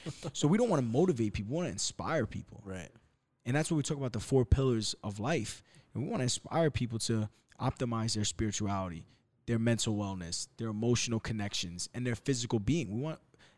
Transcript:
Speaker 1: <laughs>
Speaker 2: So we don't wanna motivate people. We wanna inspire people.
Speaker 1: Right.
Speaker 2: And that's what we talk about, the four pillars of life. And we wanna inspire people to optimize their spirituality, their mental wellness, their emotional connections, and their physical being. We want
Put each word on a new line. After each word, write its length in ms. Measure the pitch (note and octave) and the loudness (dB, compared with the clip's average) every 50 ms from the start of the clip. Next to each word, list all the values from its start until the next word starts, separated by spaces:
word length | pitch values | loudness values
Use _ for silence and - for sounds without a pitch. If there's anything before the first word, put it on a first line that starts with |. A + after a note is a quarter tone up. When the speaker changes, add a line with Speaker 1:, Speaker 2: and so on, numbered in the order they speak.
| - | -10
Speaker 1:
<laughs> 280 | E3 - - - D3 - | -10 -10 -8 -8 -8 -2
Speaker 2:
So 160 | - D3+ D3 | 2 4 6
we 80 | G3 | 6
don't 100 | A3 B3 A3+ | 6 6 4
wanna 120 | F3 C#3 | 4 4
motivate 500 | B2 A2+ A#2 D3 F#3+ F3+ C3+ A2+ A2 G2+ | 2 4 4 4 4 4 4 4 2 0
people. 200 | - A2 G2 G#2+ C#3+ | 0 -2 -4 -2 -2
We 60 | E3+ | -2
wanna 80 | F3+ A#2 | -2 -2
inspire 560 | E2+ G2+ - - - - - B2 E3 D3 A2 | -2 -2 -4 -4 -4 -4 -4 0 0 0 0
people. 360 | - - - - - - - G2+ | 0 -4 -6 -10 -10 -14 -14 -10
Speaker 1:
Right. 260 | F#2+ F#2 F#2 E2 - - - _ _ _ _ _ _ _ _ - | -10 -8 -8 -10 -12 -16 -20 _ _ _ _ _ _ _ _ -4
Speaker 2:
And 100 | A#2+ C3 | 0 0
that's 160 | D3+ D#3 - | 0 2 2
what 60 | E3+ | 2
we 60 | D3 C3+ | 0 0
talk 120 | - D3+ | 0 -2
about, 140 | C#3 C3+ A#2+ | -4 -4 -4
the 80 | - G#2 | -4 -4
four 240 | - - C3+ C3 A#2 | 0 4 4 4 6
pillars 520 | - - C3+ C3+ B2+ A#2 A2 G2+ - - - | 6 6 6 6 4 2 2 0 -2 -4 -6
of 160 | - G#2 G2 G#2 | -6 -8 -6 -2
life. 420 | G#2 D3 E3+ A#2+ G#2+ - - - - _ - - - _ - | -2 0 0 0 -2 -4 -8 -12 -16 _ -20 -20 -16 _ -8
And 100 | A2 - | -6 -4
we 60 | - | -2
wanna 140 | A#3 - B2+ | -2 0 0
inspire 460 | B2+ - - - - - E3 E3 D3 | 0 -2 -4 -4 -2 0 2 2 2
people 300 | - - B2+ A#2 A#2 A2 | 2 0 -2 -2 -2 -2
to 300 | - - A2+ A2 G#2+ - - _ _ _ _ | 0 0 0 0 -2 -4 -6 _ _ _ _
optimize 580 | - B2 B2+ - - C3 A#2+ A#2 A2+ A2 A2+ G#2+ | -4 -2 -2 0 -2 -2 -2 0 0 0 0 0
their 100 | G#2+ G#2 | 0 0
spirituality, 840 | - - - A2 G#2 - - G#2+ G2 G2 F#2+ F#2+ F2+ D#2+ E2 - - _ _ _ _ _ _ _ | -2 0 -2 -2 -2 0 -2 -2 0 0 -2 -2 -4 -6 -10 -12 -16 _ _ _ _ _ _ _
their 140 | - A#2+ A2+ | -2 0 2
mental 360 | A2+ A#2+ A#2 G#2+ - A2+ G#2 | 4 2 2 2 2 0 0
wellness, 540 | G#2 G2+ G2 G2 F#2 E2+ E2+ - - - - _ | 0 -2 -2 -4 -6 -6 -6 -6 -8 -8 -8 _
their 100 | - A#2 | -8 -6
emotional 540 | A2+ G#2 G#2+ A#2 A#2+ A#2+ - - A#2+ A#2+ A2 | -4 -2 0 2 2 2 2 2 0 -2 -2
connections, 680 | - - A2+ G#2+ G2+ G2+ - - F#2+ F2 F2 F2 - - - | -2 -4 -4 -4 -4 -4 -4 -4 -6 -6 -6 -8 -10 -8 -6
and 120 | A#2+ B2 | -4 -4
their 100 | B2 A#2 | -4 -4
physical 440 | - - C#3+ C3+ A#2 A#2+ - B2 G#2+ | -2 -2 -2 -2 0 0 0 0 0
being. 340 | G2 A#2 D3+ F3 A#2+ F2+ G#2 | 2 2 0 0 0 -2 -4
We 60 | A#2+ | -4
want 180 | D3 D#3+ - - _ _ _ - - - _ | -4 -4 -6 -10 _ _ _ -20 -20 -20 _